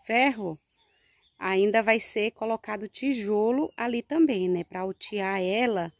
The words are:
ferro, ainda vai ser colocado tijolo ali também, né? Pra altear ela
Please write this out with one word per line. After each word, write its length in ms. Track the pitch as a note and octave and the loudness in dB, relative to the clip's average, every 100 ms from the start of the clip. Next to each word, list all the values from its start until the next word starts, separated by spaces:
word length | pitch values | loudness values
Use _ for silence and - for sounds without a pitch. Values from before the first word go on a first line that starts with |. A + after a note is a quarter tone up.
ferro, 540 | - A3+ C4+ A3+ F#3+ D#3 _ _ _ _ _ _ _ - | -2 2 2 0 -6 -8 _ _ _ _ _ _ _ -8
ainda 420 | F#3 F#3+ G3+ A3 | -2 2 4 4
vai 200 | G#3+ A3+ | 4 2
ser 320 | - A3 G#3+ | 0 -4 -4
colocado 560 | - A3+ A3+ - G#3+ G3+ | -4 -4 -4 -6 -10 -10
tijolo 840 | - C4+ B3+ G3+ G#3 A3 C4 D#4 - | -6 -2 -2 0 2 2 0 -2 -4
ali 260 | A#3 A#3+ | -4 -4
também, 460 | - D#4 D#4 G#3 F3+ | -2 2 4 4 0
né? 160 | F3 | 0
Pra 160 | E3+ F#3 | -2 -6
altear 600 | F#3+ F#3+ - G#3 F#3+ G3 | -6 -8 -8 -4 -2 0
ela 520 | F3+ G#3 B3 G3 E3+ - | 0 2 0 0 -4 -8